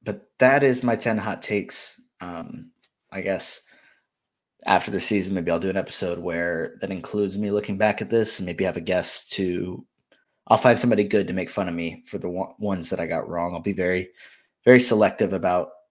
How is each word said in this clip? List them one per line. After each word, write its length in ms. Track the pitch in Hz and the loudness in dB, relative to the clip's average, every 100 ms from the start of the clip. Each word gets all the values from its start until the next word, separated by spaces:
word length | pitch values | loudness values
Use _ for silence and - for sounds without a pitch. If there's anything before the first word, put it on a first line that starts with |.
but 280 | - 101 _ - | -8 -10 _ 2
that 240 | 127 139 | 4 6
is 220 | 139 123 | 4 4
my 100 | 123 | 0
ten 240 | 117 120 110 | 0 0 -2
hot 240 | 104 95 | -2 -6
takes. 580 | - 104 - - - - _ _ | -2 -4 -2 -8 -10 -14 _ _
Um, 500 | 87 85 73 80 82 _ _ _ _ | -12 -12 -12 -14 -18 _ _ _ _
I 120 | 95 | -8
guess 400 | 92 95 - - _ - _ _ _ _ _ _ _ _ - | -4 -4 -4 -8 _ -20 _ _ _ _ _ _ _ _ 0
after 240 | 90 - | 0 0
the 100 | 98 | -2
season, 340 | - 104 92 | 0 0 0
maybe 160 | 95 85 | -2 0
I'll 80 | 85 | -2
do 120 | 95 | 0
an 60 | 95 | -4
episode 420 | - - 92 85 | -4 -4 -4 -4
where 580 | 87 85 87 82 80 - | -4 -4 -2 -4 -6 -8
that 120 | 98 | -8
includes 460 | 95 - 104 101 98 | -8 -4 -2 -2 -2
me 120 | 104 | -2
looking 280 | 104 104 98 | -2 -2 0
back 240 | 107 - | 0 0
at 80 | 104 | 0
this 280 | 113 110 - | 0 0 -2
and 80 | 90 | -6
maybe 180 | 85 | -2
have 120 | 92 85 | -2 -2
a 60 | |
guest 500 | 85 90 - - - | -2 -2 0 -4 -4
to 520 | - 95 90 90 92 - _ _ _ _ _ - | -2 -2 -2 -4 -8 -14 _ _ _ _ _ 2
I'll 80 | 110 | 6
find 200 | 127 120 | 6 6
somebody 260 | 120 107 | 4 2
good 220 | 101 107 85 | 2 2 0
to 40 | |
make 160 | 95 85 | -4 -4
fun 200 | - 92 | -4 -4
of 60 | |
me 280 | 85 82 - - | -4 -6 -10 -12
for 120 | 95 | -8
the 100 | 90 | -6
one, 200 | 90 95 - | -6 -8 -6
ones 320 | 104 92 78 | -4 -4 -4
that 100 | 90 | -4
I 60 | 82 | -2
got 220 | 82 - | -4 -4
wrong. 260 | 85 87 | -4 -4
I'll 60 | 87 | -4
be 120 | 101 | -4
very, 380 | 95 90 92 92 _ - - _ _ | 0 0 0 -4 _ -20 -20 _ _
very 160 | 123 123 | 8 8
selective 520 | 123 107 101 - 98 | 8 4 4 4 -2
about 380 | 95 92 90 82 - _ | 0 0 0 -2 -12 _